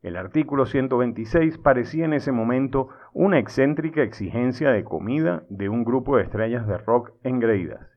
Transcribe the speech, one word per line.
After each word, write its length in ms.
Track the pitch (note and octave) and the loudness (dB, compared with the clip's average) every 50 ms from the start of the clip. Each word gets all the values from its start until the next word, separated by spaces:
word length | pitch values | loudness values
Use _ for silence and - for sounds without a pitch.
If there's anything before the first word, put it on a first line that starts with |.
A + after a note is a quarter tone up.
El 160 | - - E2+ | -10 -8 -8
artículo 480 | F2+ F#2 G2 - D#3 D3+ C#3+ C#3+ C#3 C3 | -8 -10 -2 -2 -2 0 0 0 0 0
ciento 320 | - - C3+ C3 C3 C3 | 2 2 0 0 2 2
veintiséis 600 | A#2+ B2 A#2+ A#2 A#2 A2+ A2 - E3+ D#3+ D#3+ D#3 | 0 0 0 -2 -6 -8 0 2 2 2 2 0
parecía 460 | - - C#3+ C3+ B2 A#2 - - D#3+ E3 | 2 4 4 4 4 2 -2 -4 -2 0
en 80 | D#3+ | 0
ese 220 | D3+ C#3+ - C#3+ C3 | 0 0 0 -2 -2
momento 560 | A#2 A2+ A#2 B2 C3 C3+ C3 C#3 C3+ B2+ - - - - - _ | 0 0 0 0 0 0 0 -2 -2 -4 -4 -10 -20 -20 -12 _
una 240 | - E3+ G3+ F#3 | 2 2 4 4
excéntrica 640 | C#3+ A2 G#2+ - - C3+ C#3 D3+ C#3+ D3+ D#3+ D#3 D3+ | 2 0 0 0 2 2 2 2 -2 -4 -2 0 0
exigencia 720 | C3+ G#2+ - - G2 F2 - A#2 B2 B2+ B2+ - D#3 C#3+ | 0 0 -2 -8 -10 -6 -2 -2 0 -2 0 0 2 2
de 120 | B2 G2+ F2+ | 2 2 0
comida 600 | - E2 D#2 F2+ G#2+ C3 D3+ D#3+ E3+ F3 - - - | -2 -6 -6 -4 -2 -2 0 0 0 -2 -2 -6 -12
de 200 | G2 G2 G2+ G2 | -8 -6 -4 -2
un 160 | G#2+ A#2+ A#2 | -2 0 0
grupo 320 | A2+ B2 C3 A#2+ C3+ C#3 | 0 0 0 0 2 2
de 60 | A#2 F2+ | 2 2
estrellas 440 | - - G2+ A2 A2+ A#2 A#2+ A2+ | 0 -2 -2 -2 -2 -2 -4 -2
de 100 | G#2+ G2 - | -4 -4 -4
rock 320 | - - A#2+ B2 B2 - - _ _ | 0 2 2 2 0 -2 -18 _ _
engreídas 640 | C3 B2+ B2+ A2+ A2+ A2 G2 F2 D2 - - - - _ | -2 -2 2 2 2 2 2 -2 -6 -10 -14 -16 -20 _